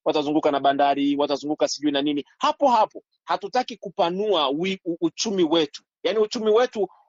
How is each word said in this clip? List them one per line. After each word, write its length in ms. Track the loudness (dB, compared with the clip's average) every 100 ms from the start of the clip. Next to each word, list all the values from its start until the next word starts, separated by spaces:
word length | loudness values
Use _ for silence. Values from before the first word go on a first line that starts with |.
| -2
watazunguka 460 | -2 0 0 2
na 80 | 2
bandari, 560 | 0 2 2 2 0 0
watazunguka 520 | -2 -2 -6 -2 -2
sijui 240 | -2 -2
na 100 | 0
nini. 240 | -2 -4 -6 _
Hapo 300 | -4 0 2
hapo, 360 | 4 2 -2 _ _ -6
hatutaki 520 | -6 -2 -4 -4 -8
kupanua 720 | -14 -2 -2 0 0 2 2
wi-, 300 | 0 -2 -4 -6
u-, 120 | -4
uchumi 420 | -4 -4 -4 0
wetu. 400 | 2 2 0 -4 _ _
Yaani 160 | -4 0
uchumi 320 | 0 0 2
wetu 380 | 2 2 -2 -6 -6